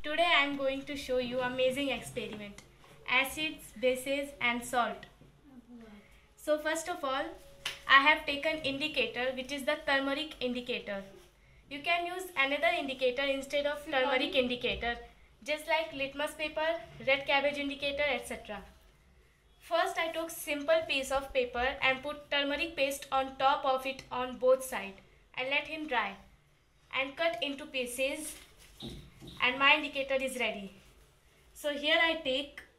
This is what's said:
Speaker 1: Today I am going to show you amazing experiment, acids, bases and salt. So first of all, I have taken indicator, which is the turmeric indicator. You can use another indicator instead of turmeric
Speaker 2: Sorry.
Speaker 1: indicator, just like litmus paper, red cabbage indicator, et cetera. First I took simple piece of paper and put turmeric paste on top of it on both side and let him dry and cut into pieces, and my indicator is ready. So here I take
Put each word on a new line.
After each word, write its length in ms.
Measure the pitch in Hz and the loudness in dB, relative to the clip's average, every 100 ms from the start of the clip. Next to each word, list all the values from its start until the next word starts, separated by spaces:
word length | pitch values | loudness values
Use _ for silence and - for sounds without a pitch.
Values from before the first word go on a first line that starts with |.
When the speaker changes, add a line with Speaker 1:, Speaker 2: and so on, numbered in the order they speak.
| 302 320 | -2 2
Speaker 1:
Today 160 | 339 | 4
I 100 | 311 | 6
am 120 | 285 277 | 4 0
going 240 | 269 269 | 0 -2
to 120 | 269 277 | -6 -8
show 220 | - 254 | -2 -2
you 220 | 240 254 | 0 0
amazing 500 | 247 262 254 262 277 | -2 2 2 2 -2
experiment, 720 | 240 - - 208 214 208 - - - - - - | -2 -6 -8 -8 -8 -12 -14 -20 -20 -20 -16 0
acids, 580 | 247 269 311 311 302 - 220 | 0 0 -2 -4 -6 -16 0
bases 520 | 247 254 277 277 277 - | 0 0 -2 -2 -4 -4
and 240 | 240 240 | -2 -2
salt. 400 | 240 247 220 196 - - - - 285 254 - 240 220 208 - - _ - | 0 0 0 -2 -14 -20 -20 -20 -20 -20 -20 -20 -20 -20 -20 -20 _ -10
So 220 | - 302 | 0 2
first 300 | 311 320 359 | 2 -2 -2
of 160 | 349 | -4
all, 220 | 277 262 330 - - - - - - | -2 -2 -4 -8 -18 -10 -8 -8 8
I 140 | 269 | 8
have 240 | 285 311 | 10 6
taken 320 | - 277 311 311 | 2 0 0 0
indicator, 720 | 269 269 302 294 240 240 254 254 | -2 -2 -2 0 -2 0 -2 -2
which 160 | 254 | -6
is 140 | 285 262 | -4 0
the 100 | 302 311 | 0 2
turmeric 500 | 277 269 277 311 - | 2 2 -2 -4 -4
indicator. 640 | 247 247 247 214 202 196 196 - - _ - - - | -4 -4 -4 -6 -4 -8 -8 -18 -20 _ -20 -20 -12
You 100 | 285 | -6
can 240 | 339 349 349 | 0 0 0
use 240 | 359 370 | -6 -6
another 360 | - 269 285 339 349 | 0 2 4 2 2
indicator 460 | 277 254 254 247 | -2 0 0 2
instead 420 | 277 269 262 294 285 | 0 0 0 0 0
of 180 | 294 | -2
turmeric 480 | 320 269 269 262 277 | 0 2 2 2 2
Speaker 2:
Sorry. 60 | 277 | 2
Speaker 1:
indicator, 500 | 247 240 226 196 233 240 - - - - | 2 0 -2 -2 -2 -4 -10 -20 -20 -14
just 240 | 226 302 320 | -4 -4 0
like 240 | 320 320 | 0 0
litmus 360 | 277 269 277 302 | -4 -4 -2 -4
paper, 360 | - 302 311 311 330 - - 226 | -2 -4 -2 0 -2 -6 -6 0
red 200 | 277 277 | 0 4
cabbage 320 | 277 285 285 | 2 2 0
indicator, 460 | 285 277 285 277 294 | -4 -2 -4 0 0
et 180 | 240 - | 0 -4
cetera. 360 | 233 - 202 - - - _ _ - _ _ _ _ | -10 -10 -12 -12 -20 -20 _ _ -20 _ _ _ _
First 380 | - 339 381 359 | 0 2 4 2
I 140 | 320 | -2
took 180 | - 330 | -2 -6
simple 500 | - 320 294 285 320 320 | -6 -4 -2 4 4 4
piece 220 | 285 262 | -2 0
of 200 | 269 269 | 0 2
paper 340 | 269 240 240 254 277 | 0 0 0 -2 2
and 200 | 262 262 | 0 0
put 280 | 294 294 - | -4 -8 -2
turmeric 440 | 285 285 285 330 | 0 0 0 -2
paste 320 | - 277 269 - | 0 0 0 0
on 240 | 269 262 - | 0 0 2
top 300 | 269 294 285 | 4 4 2
of 180 | 262 | 2
it 200 | 269 262 - | 0 -8 -8
on 280 | 254 254 226 | -6 -4 2
both 260 | 254 254 | 4 4
side 300 | - 202 196 190 - - _ - | 2 -6 -6 -12 -20 -20 _ -6
and 140 | 254 | 0
let 160 | 285 302 | 0 -2
him 200 | 311 302 | -8 0
dry 280 | 240 202 196 - - _ _ _ _ _ 254 | 0 0 -6 -18 -20 _ _ _ _ _ -4
and 160 | 269 277 | -4 0
cut 200 | 330 339 | 0 0
into 240 | 285 277 294 | -4 -4 -6
pieces, 680 | 269 240 262 269 302 302 - - - - - - - - - - - | -4 -4 0 -2 -2 -8 -12 -18 -20 -20 -14 -12 -12 -16 -18 -18 -2
and 160 | 247 262 | -2 4
my 160 | 277 302 | 4 4
indicator 380 | 285 277 269 | 2 -4 0
is 240 | 269 262 240 | 0 0 -2
ready. 340 | 220 208 196 - - - - _ _ _ _ | -4 -4 -10 -16 -20 -20 -20 _ _ _ _
So 200 | - 294 | -6 -4
here 260 | 285 294 330 | -2 2 4
I 120 | 330 | 4
take 460 | 320 269 262 285 - - | 2 0 -2 -4 -12 -20